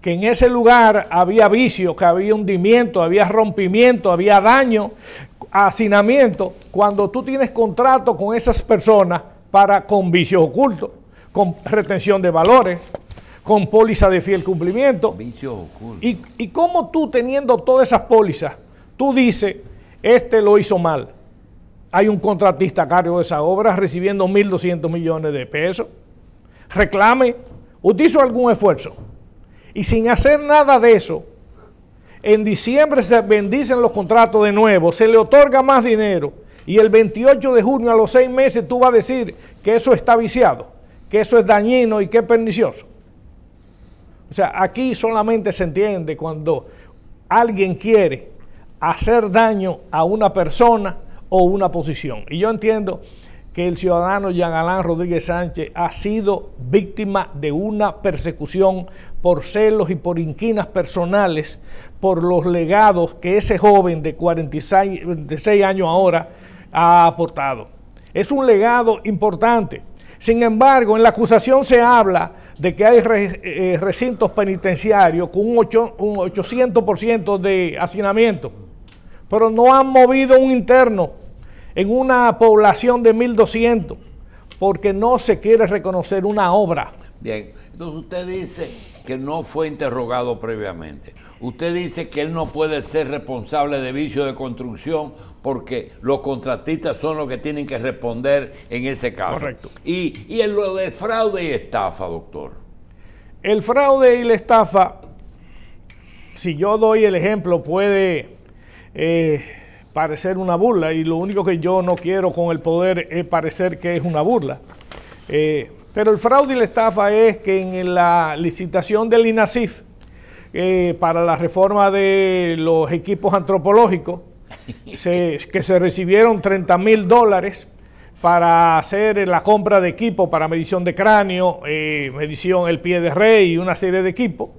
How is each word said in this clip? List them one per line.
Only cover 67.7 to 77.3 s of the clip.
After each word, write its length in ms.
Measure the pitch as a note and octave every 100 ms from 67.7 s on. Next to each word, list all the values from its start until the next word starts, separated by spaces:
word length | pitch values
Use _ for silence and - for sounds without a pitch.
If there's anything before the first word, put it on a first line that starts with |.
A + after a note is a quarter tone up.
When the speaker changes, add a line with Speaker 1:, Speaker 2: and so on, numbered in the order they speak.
| - - - -
Speaker 1:
Es 180 | - G3
un 160 | C#4 C4
legado 540 | G#3 A3+ A#3+ A3+ G#3+
importante. 760 | G#3+ G#3 G#3+ F3+ A#3 A#3 F#3 - - - - -
Sin 240 | - A3+
embargo, 540 | A#3 A3 C4+ C4+ A3 A3
en 60 |
la 60 | A3+
acusación 560 | - A3+ A3+ - C4
se 160 | - B3
habla 520 | A#3+ B3 G3+ F3+ E3 - - -
de 160 | E3+
que 100 | F3
hay 160 | G#3+ A#3+
re-, 400 | A3 A3 G3+ E3+
eh, 360 | F#3+ D3+ F#3 E3+
recintos 500 | F#3+ F3+ B3 G#3 G#3
penitenciarios 1000 | - G3 F#3+ G3 F3+ G#3+ G3+ F3+ E3 F3
con 180 | F3+ G#3
un 100 | A#3
ocho-, 360 | A3+ A3+ A3+ -
un 200 | G3+ G3+
ochocientos 640 | F#3 G3+ F3+ A#3+ B3+ A3+
por 140 | G3+ F#3+
ciento 400 | A3 A3+ F3+